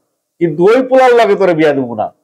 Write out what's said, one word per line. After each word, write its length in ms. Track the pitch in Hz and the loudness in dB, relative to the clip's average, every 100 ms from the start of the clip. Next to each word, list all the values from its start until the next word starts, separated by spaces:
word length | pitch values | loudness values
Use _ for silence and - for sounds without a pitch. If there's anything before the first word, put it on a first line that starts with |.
| _ _ _ _ | _ _ _ _
কিন্তু 260 | 170 151 | -6 0
ওই 240 | 185 247 262 | 0 0 0
পোলার 240 | 262 254 | 2 2
লগে 240 | 240 214 196 | 2 2 0
তোরা 180 | 185 | 0
বিয়া 180 | 160 156 | 0 0
দেবো 220 | 139 123 | 0 -6
না।" 180 | 113 92 - | -8 -10 -10